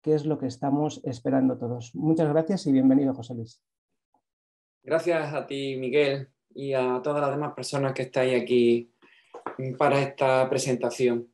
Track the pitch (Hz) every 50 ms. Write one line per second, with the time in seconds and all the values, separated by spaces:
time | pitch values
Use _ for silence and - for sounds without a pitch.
0 | _ 156 151 151 143 156 151 - 135 123 - - - 139 135 147 151 151 - -
1 | - 139 120 - - 139 131 135 131 131 127 - 123 117 123 123 - - - -
2 | 156 156 165 165 165 147 147 160 165 160 202 180 - 151 135 131 131 131 131 139
3 | 143 135 123 - 113 117 123 117 113 - - _ _ _ _ _ _ _ _ _
4 | _ _ _ _ _ _ _ _ _ _ _ _ _ _ _ _ _ 127 151 165
5 | - 175 170 160 151 143 151 147 - - 139 139 139 135 135 131 131 123 123 147
6 | 147 139 139 139 131 _ _ _ _ _ _ - 139 139 135 131 127 127 123 127
7 | 127 147 147 147 147 139 139 143 147 143 - - 123 - - 143 139 135 131 -
8 | 127 131 - 139 127 131 127 123 110 - 123 123 120 120 117 120 117 _ _ _
9 | _ _ _ _ _ _ - - - - - - 131 131 131 - 151 143 139 139
10 | 135 135 - - 139 131 131 131 131 - - 127 - 131 127 117 123 120 - -
11 | 127 120 120 117 120 _